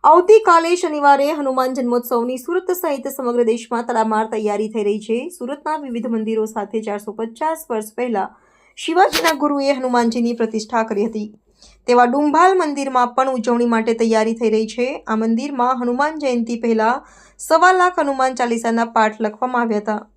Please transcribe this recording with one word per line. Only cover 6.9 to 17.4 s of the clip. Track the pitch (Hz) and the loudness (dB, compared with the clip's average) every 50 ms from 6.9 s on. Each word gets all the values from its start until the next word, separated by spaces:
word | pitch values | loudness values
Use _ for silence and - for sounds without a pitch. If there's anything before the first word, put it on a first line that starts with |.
| 208 202 208 - 202 | -8 -8 -8 -10 -10
પચાસ | 220 226 226 226 - 311 311 320 320 320 _ | -8 -10 -10 -8 -6 -4 -4 -4 -6 -6 _
વર્ષ | 247 220 214 214 _ | -6 -6 -6 -8 _
પહેલા | - 247 247 226 202 190 - - _ _ _ _ _ _ _ _ - | -6 -4 -4 -2 -4 -4 -6 -10 _ _ _ _ _ _ _ _ -12
શિવાજીના | - - 330 349 392 392 - - - 330 311 | -6 -2 2 2 2 2 2 0 0 0 0
ગુરુએ | 269 294 294 285 277 277 277 285 | 0 0 -2 0 0 0 0 0
હનુમાનજીની | 254 254 254 247 240 233 233 226 254 233 233 240 | 0 -2 0 0 2 2 2 0 0 -2 -2 0
પ્રતિષ્ઠા | 233 233 226 226 220 214 - - 226 226 | -2 -4 -2 -2 -6 -6 -2 -2 -2 -2
કરી | 226 220 202 202 | -2 -2 -2 -2
હતી. | 226 - 214 214 214 - _ _ _ _ _ - - - _ _ | -2 -2 -6 -10 -10 -14 _ _ _ _ _ -20 -20 -20 _ _
તેવા | - 240 240 247 | 2 6 6 6
ડુંભાલ | 240 247 285 294 302 277 311 349 370 392 | 4 4 0 0 2 4 4 4 6 4
મંદિરમાં | 370 339 302 285 285 277 269 262 254 247 233 240 | 4 0 -2 -2 -4 -6 -2 0 0 0 2 2
પણ | - 262 269 | 0 0 0
ઉજવણી | 262 254 226 247 240 240 240 | 0 -2 0 0 0 0 2
માટે | 240 233 226 220 233 226 | 2 2 0 0 0 0
તૈયારી | 226 233 226 226 220 220 226 226 | 0 2 2 2 2 2 0 -2
થઈ | 226 233 220 | 0 0 0
રહી | 214 220 220 | 2 0 -2
છે. | 214 - - 240 254 294 - - | -2 -4 -4 -4 -4 -4 -8 -6
આ | - 220 | -4 -2
મંદિરમાં | 220 220 220 226 226 262 294 285 254 247 247 262 240 | -2 0 0 0 -2 -2 -4 -2 0 0 0 0 0
હનુમાન | 247 240 240 254 285 302 320 311 | -2 -4 0 0 0 -2 -2 -2
જયંતિ | 294 269 247 240 233 226 233 | -2 -2 0 0 -2 -4 -4
પહેલા | 226 - 233 226 220 214 226 247 277 - - - - - - _ _ | -4 0 0 0 2 2 2 0 -2 -6 -14 -20 -20 -20 -20 _ _